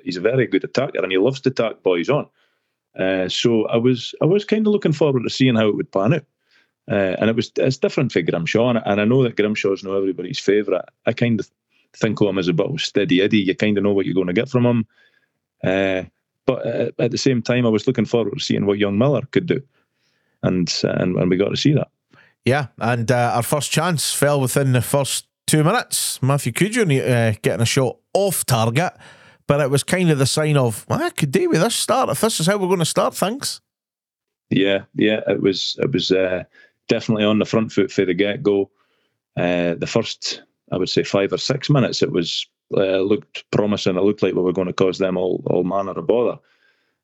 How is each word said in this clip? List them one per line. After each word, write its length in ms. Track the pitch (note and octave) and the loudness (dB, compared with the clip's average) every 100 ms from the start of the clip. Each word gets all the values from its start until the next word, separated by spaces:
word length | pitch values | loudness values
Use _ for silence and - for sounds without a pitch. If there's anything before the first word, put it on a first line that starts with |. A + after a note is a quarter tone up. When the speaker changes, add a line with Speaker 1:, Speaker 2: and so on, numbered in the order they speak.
Speaker 1:
he's 140 | - F2+ | -10 -4
a 40 | |
very 260 | F#2+ C3 G#2+ | 0 0 0
good 160 | G2 | 0
attacker 360 | - - C3+ - | -2 -2 -2 -4
and 100 | F#2 | -2
he 60 | F#2+ | 0
loves 240 | G#2+ C3+ | 0 0
to 100 | C3 | -2
tack 320 | B2+ A2+ - | -2 -2 -2
boys 260 | F#2+ F2 E2+ | -2 0 0
on. 180 | C#3+ - _ _ _ _ _ _ - | -2 -4 _ _ _ _ _ _ -6
Uh, 300 | F#2 F#2+ F#2 | -4 -2 -2
so 360 | - A#2+ A#2 G#2+ | -2 0 2 0
I 100 | A#2 | 0
was, 360 | A#2+ B2 - - | 2 0 -4 -2
I 40 | D3 | 0
was 200 | G3+ G3+ | 0 0
kinda 240 | G#3+ G#3+ | 0 2
looking 240 | G#3 F#3 | 2 0
forward 300 | D#3 D#3 C3 | 0 2 0
to 60 | A2 | -2
seeing 260 | - C3 A2+ | 0 2 4
how 120 | A2 | 2
it 80 | G2+ | 0
would 160 | F#2 | -2
pan 220 | F#2+ G2+ | 0 0
out. 120 | D#3+ - _ _ _ _ _ - | 0 -2 _ _ _ _ _ -4
Uh, 240 | G2+ F#2+ F#2 | -2 0 0
and 100 | G#2+ | 0
it 60 | A#2 | 0
was, 160 | A2+ - | -2 0
it's 200 | C3+ C3+ | 0 0
different 340 | G3+ - C3 | 0 0 0
for 100 | G2+ | 0
Grimshaw, 480 | E2+ F2+ E2 G#2+ B2 | 0 -2 0 0 2
and, 100 | A2+ G#2 | 0 0
and 140 | G2+ | 0
I 60 | G#2 | 2
know 180 | B2+ | 4
that 140 | B2+ A2 | 2 2
Grimshaw's 460 | G#2 G#2 G2+ G2 | 0 0 -2 -2
not 120 | G2 G2 | -2 -2
everybody's 440 | G2 F2 F2 - | -2 -4 -6 -4
favourite. 440 | - G#2 G2+ F#2 - _ - | 0 2 2 -2 -4 _ -4
I 80 | |
kind 260 | A#2+ A#2+ A2 | 0 0 0
of 100 | B2+ _ _ _ _ - | -4 _ _ _ _ -4
think 240 | A2+ G#2 | -2 2
of 60 | G#2 | 0
him 100 | F#2+ | 2
as 80 | F2 | 0
a 40 | |
bit 120 | E2+ G2 | 0 -2
of 140 | D3+ | -4
steady 400 | - - F#2+ F2+ | -4 -2 2 2
Eddie. 180 | G2+ G#2+ | 2 2
You 160 | F#2 F2+ | 0 0
kinda 240 | G#2+ G2+ | 0 0
know 120 | G2+ | 2
what 120 | G2 F#2+ | 0 0
you're 100 | F2+ | -2
gonna 180 | F2+ | 0
get 160 | F2+ - | -2 0
from 160 | C3 A#2+ | 2 2
him. 200 | A#2+ A2 _ _ _ _ _ _ _ | 2 -2 _ _ _ _ _ _ _
Uh, 400 | F#2+ F#2+ G2 F#2 F2+ _ _ _ - | -2 0 0 -2 -6 _ _ _ -2
but, 180 | C3 - | -2 -2
uh, 260 | A#2 - - | -4 -4 -2
at 140 | A#2+ | -2
the 80 | A#2 | 0
same 240 | - B2 | 0 0
time, 240 | - B2 A#2+ | 0 0 2
I 20 | |
was 160 | A2 - | 2 0
looking 180 | A#2+ G#2+ | -2 0
forward 280 | A#2 G#2 | -2 -2
to 100 | D3 | -4
seeing 220 | - A2+ G2+ | -4 -2 0
what 140 | G2+ | 0
young 180 | G#2 G2+ | 0 0
Miller 240 | C3+ C3 - | 0 0 -2
could 140 | G2 F2 | -2 0
do. 160 | E2+ - _ _ _ _ _ _ _ | -2 -6 _ _ _ _ _ _ _
And, 300 | F2+ F#2 F2 - | -2 0 -2 -2
uh, 60 | G2 F#2 | -2 0
and, 180 | F#2 F#2 | -2 0
and 120 | F#2 | 0
we 80 | F#2 | 2
got 120 | G2 | 0
to 60 | - | 0
see 180 | C#3+ | 0
that. 160 | D3+ - _ _ _ _ _ - | 0 -2 _ _ _ _ _ -2
Speaker 2:
Yeah, 220 | C#3 C3 - | 0 -2 -4
and, 320 | A2+ A#2+ A2 | -2 -2 0
uh, 220 | A#2+ A#2+ G#2+ | 2 2 0
our 80 | |
first 260 | A#2 D3+ - | -2 -2 -2
chance 400 | - E3 D#3+ - | -2 0 -2 -4
fell 300 | - C#3+ D3 | 0 0 2
within 300 | B2+ - C#3 | 0 0 2
the 100 | B2+ | 2
first 460 | A2 C#3+ C3+ - - _ - | 2 0 -2 -6 -10 _ 0
two 180 | D#3 | 2
minutes. 560 | D3+ A#3 - - - - | 4 0 -2 -6 -6 -2
Matthew 280 | B2+ C#3 C3+ | 0 0 -2
Cudjoe, 480 | A#2 G3 A#3+ G3 C3+ | 0 0 2 2 2
uh, 380 | A2+ B2 A2+ G#2+ | 2 2 2 0
getting 180 | - F#2 | -2 0
a 40 | A#2 | 0
shot 320 | - C3 - _ F#3 | 0 0 -4 _ 0
off 280 | G3 E3+ - | 0 -2 0
target, 460 | A#2+ A2+ A#2 F3 - - - - _ - | 0 2 0 -2 -6 -18 -20 -20 _ -2
but 160 | C#3+ | 0
it 80 | C#3 | 2
was 140 | C#3 | 0
kind 260 | - F3+ F3+ | 0 2 2
of 80 | D3 | 2
the 80 | C3+ | 2
sign 320 | - D3+ D3 | 0 2 2
of, 260 | B2 G#2+ - | 2 -2 -4
"Ah, 220 | - E4+ - | -4 -2 -2
could 160 | D3 | -2
do 160 | C3 F4 | 0 2
with 140 | A3 | 2
this 140 | G3+ - | 0 0
start 340 | - A#3 B3+ | 0 0 0
if 120 | - | 0
this 180 | A3 - | -2 0
is 80 | E3 | 0
how 100 | G#3 | 0
we're 120 | F#3 | 0
gonna 160 | F#3 D#3+ | 0 0
start 280 | - B3+ | 0 -2
things." 480 | - F3+ C4 - - _ _ _ _ _ _ _ _ _ | 0 -4 -4 -8 -10 _ _ _ _ _ _ _ _ _
Speaker 1:
Yeah, 360 | - G2 G2 - - | 0 2 0 -2 0
yeah, 240 | G#2+ G#2+ - | 2 2 0
it 160 | G2+ | 0
was, 320 | G2+ F2+ - - | 0 0 -4 -4
it 120 | - | -2
was, 180 | F#2 - | -2 0
uh, 340 | F#2 F#2 F2+ F2 _ _ _ - | 0 0 -2 -8 _ _ _ 2
definitely 360 | A#2 - A2 | 2 4 2
on 140 | G#2 G#2+ | 4 4
the 80 | F#2 | 2
front 260 | A2+ A2 | 0 0
foot 200 | - F#2+ | 2 0
for 120 | - | 2
the 120 | F#2+ F2 | 2 2
get-go. 560 | G2+ G2+ - G2+ G2 _ _ _ _ _ _ - | 0 0 2 2 0 _ _ _ _ _ _ -4
Uh, 380 | F2 F2 F2 E2 | -2 0 0 -2
the 100 | E2+ | -2
first, 540 | A#2 G#2+ - - - - _ _ | -2 -2 -6 -10 -12 -14 _ _
I 60 | F#2 | -4
would 120 | F2+ | -2
say, 140 | - | -2
five 280 | E2+ G2 G2 | 0 0 0
or 60 | F2+ | -2
six 320 | - C#3 - | -4 -4 0
minutes, 320 | D3 G2+ - | 2 2 0
it 100 | E2+ | -2
was, 360 | E2 E2+ - - _ - - | -2 -4 -6 -10 _ -6 -2
uh, 260 | F#2+ F#2+ | 0 0
looked 420 | F#2+ G#2 - - - | 0 -2 -4 -18 -4
promising. 440 | - G#2 G2+ - F#2 | -2 0 0 -2 0
It 60 | |
looked 200 | G2 G#2+ | 0 2
like 100 | G2 | 0
we 80 | F#2 | 0
were 120 | F2+ | 0
gonna 200 | F2+ F2+ | 0 -2
cause 240 | E2+ F#2+ F2 | 0 0 0
them 200 | F#2+ F2+ | -2 0
all, 260 | F#2 F2+ E2+ | -2 -2 -2
all 180 | E2+ | 0
manner 280 | F2+ G2 G2 | 0 -2 -4
of 160 | E2+ D#2+ | -4 -2
bother. 320 | A2+ A2+ E2+ _ _ _ _ _ _ | 0 0 -4 _ _ _ _ _ _